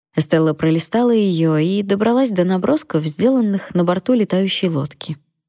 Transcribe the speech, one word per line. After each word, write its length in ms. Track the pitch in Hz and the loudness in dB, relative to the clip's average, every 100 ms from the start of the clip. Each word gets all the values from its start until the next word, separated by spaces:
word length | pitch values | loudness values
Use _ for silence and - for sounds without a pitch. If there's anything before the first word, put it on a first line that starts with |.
| _ - | _ -4
Стелла 360 | 156 165 160 | 0 2 2
пролистала 580 | 151 160 165 - 226 240 | 0 0 0 -2 0 2
ее 440 | 226 202 170 165 156 | 2 2 2 0 2
и 260 | 160 202 | 0 -2
добралась 480 | 196 202 214 240 269 | -2 0 2 2 0
до 120 | 190 | 0
набросков, 640 | 175 185 196 311 - 160 156 | 0 0 0 -2 0 -2 -4
сделанных 680 | 151 214 262 220 196 - | 0 0 2 0 -2 -4
на 100 | 180 | -2
борту 300 | 175 180 - | 0 0 0
летающей 540 | 254 202 185 196 - 185 | 0 2 0 0 -2 -2
лодки. 480 | 160 139 - - 156 _ _ | -2 -6 -8 -12 -12 _ _